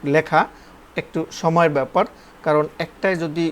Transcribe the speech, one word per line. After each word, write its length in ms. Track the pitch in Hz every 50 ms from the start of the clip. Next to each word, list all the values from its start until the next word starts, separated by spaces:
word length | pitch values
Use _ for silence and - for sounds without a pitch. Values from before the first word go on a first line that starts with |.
| - 143 139
লেখা 260 | 156 156 - 160 156 208 - - - - - - - - - - -
একটু 200 | 151 - - 156 160 - - -
সময়ের 320 | - 170 165 170 170 160 147 139
ব্যাপার, 260 | 131 131 - - 208 - - - - - - - -
কারণ 180 | 160 151 151 151 151 - - 170
একটায় 320 | 156 - - - 196 190 165 165
যদি 200 | 156 147 165 165 165